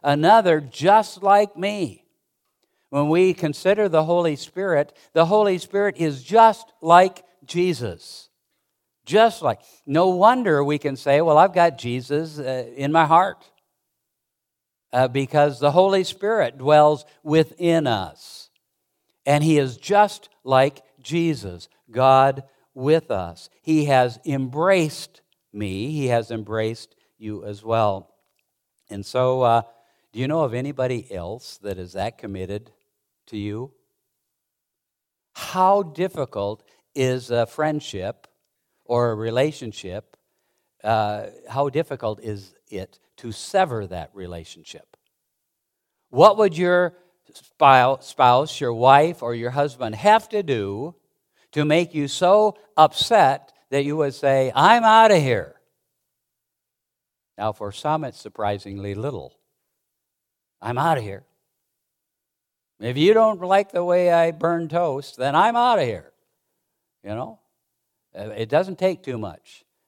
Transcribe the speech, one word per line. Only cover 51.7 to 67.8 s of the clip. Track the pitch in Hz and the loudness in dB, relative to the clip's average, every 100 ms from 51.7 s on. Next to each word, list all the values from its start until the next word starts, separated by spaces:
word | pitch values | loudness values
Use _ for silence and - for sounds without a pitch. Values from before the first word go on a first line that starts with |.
| 160 175 | 0 0
you | 160 139 | -4 -6
so | - 180 208 214 - _ - | -2 2 4 2 -2 _ 2
upset | 156 - - 220 139 139 _ _ _ | 2 2 0 4 4 0 _ _ _
that | 139 139 | -4 -2
you | 156 | -2
would | 143 131 | -4 -2
say, | 139 135 131 123 | 0 2 0 2
"I'm | 170 233 | 4 6
outta | 226 220 226 185 | 6 6 6 4
here"? | 135 110 80 - _ _ _ _ _ _ _ _ _ _ _ _ _ _ _ _ _ - | 2 -2 -4 -14 _ _ _ _ _ _ _ _ _ _ _ _ _ _ _ _ _ -10
Now, | 107 | -8
for | 101 101 | -8 -12
some, | - 147 156 | -8 -4 -4
it's | 139 - | -6 -14
surprisingly | 110 - 104 101 101 101 101 101 | -18 -8 -6 -6 -8 -12 -10 -8
little. | 135 110 64 _ _ _ _ _ _ _ _ _ _ _ _ _ | -10 -10 -14 _ _ _ _ _ _ _ _ _ _ _ _ _
"I'm | 101 123 | -8 -4
outta | 160 147 | -2 -2
here. | 107 98 _ _ _ _ _ _ _ _ _ _ _ _ _ _ _ _ | -4 -14 _ _ _ _ _ _ _ _ _ _ _ _ _ _ _ _
If | 113 127 | -8 0
you | 175 | 2
don't | 220 220 196 | 4 2 0
like | 180 196 202 | 0 0 0
the | 180 | -4
way | 175 180 175 | 0 0 2
I | 170 165 | 2 2
burn | 160 165 170 165 | 0 -2 -2 -4
toast, | 170 170 135 143 - | -4 -4 -6 -10 -8
then | 135 151 | -2 2
I'm | 214 233 | 2 2
outta | 247 214 | 0 0
here." | 127 92 - _ _ _ _ _ _ _ _ _ | -2 -6 -12 _ _ _ _ _ _ _ _ _
You | 98 | -12
know? | 110 - 214 _ _ _ _ | -10 -12 -16 _ _ _ _